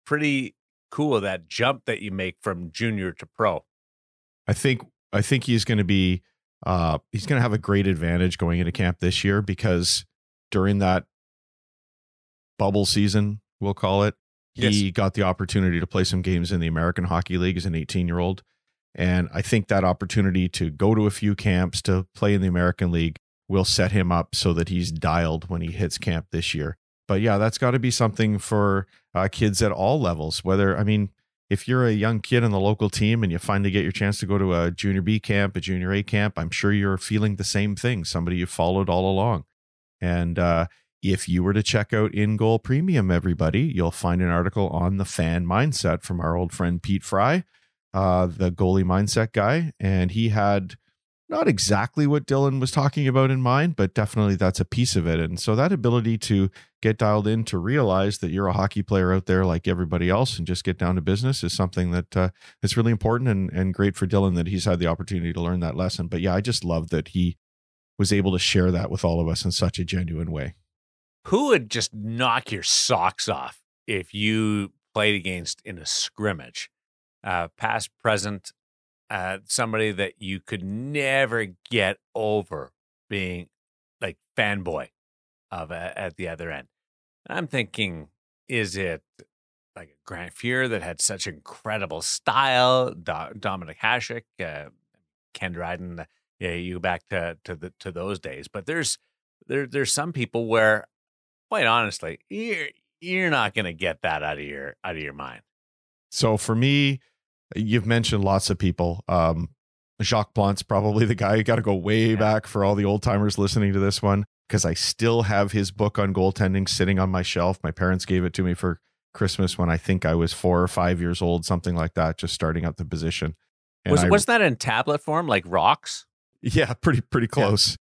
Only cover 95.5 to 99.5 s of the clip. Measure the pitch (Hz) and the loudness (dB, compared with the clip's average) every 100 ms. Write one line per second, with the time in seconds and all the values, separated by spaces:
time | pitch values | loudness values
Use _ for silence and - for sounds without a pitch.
95.5 | 87 85 87 90 85 78 _ _ - 90 | -6 -6 -8 -10 -12 -16 _ _ -10 -6
96.5 | 87 90 90 90 85 - 92 85 80 - | -6 -6 -4 -4 -4 -4 -6 -6 -8 -14
97.5 | 80 90 - 95 85 95 92 78 69 71 | -12 -14 -14 -12 -8 -8 -8 -10 -14 -14
98.5 | 101 90 165 123 - _ _ _ _ - | -12 -8 -4 -4 -6 _ _ _ _ -6